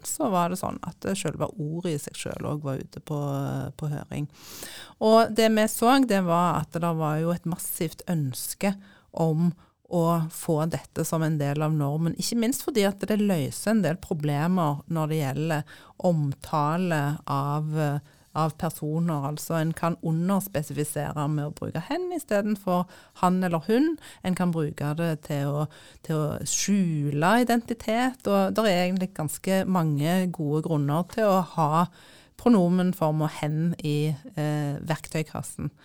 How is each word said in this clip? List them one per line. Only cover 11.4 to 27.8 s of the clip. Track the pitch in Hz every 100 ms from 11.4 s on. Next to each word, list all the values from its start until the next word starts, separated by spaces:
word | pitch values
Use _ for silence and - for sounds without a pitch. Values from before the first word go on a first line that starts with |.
| 143 147
av | 156
normen. | 156 143 156 165 -
Ikke | - 233
minst | 226 277
fordi | - 240 196
at | 196
det | 196 208
løser | 208 170 131 - 208
en | 220
del | 160 175
problemer | - 160 147 143 165 185 151 143 -
når | 165 156
det | 156
gjelder | 139 139 160 151 - - - -
omtale | 185 160 143 - - 156 147 170 180 156 143 160 -
av, | 139 143 147 156 156 147 143 - _ _
av | 151 160 -
personer. | 160 - 151 160 170 147 139
Altså, | 147 - 165
en | 160 160
kan | 170 170
underspesifisere | 165 160 175 196 196 147 151 143 151 151 151 151 147
med | 151 147
å |
bruke | - - 165 -
hen | 320 359
i | 349
stedet | - 208 214 202
for | 185 180 175 - - -
han | 180 185
eller | 185 165 -
hun. | 233 320 311 - -
En | 185 180
kan | 180
bruke | 165 151 156 147 151
det | 170 156 -
til | 143 143 147
å, | 151 - - -
til | - 156
å | 151 - -
skjule | - - 202 175 151 143 147 170 233
identitet, | 247 233 - 233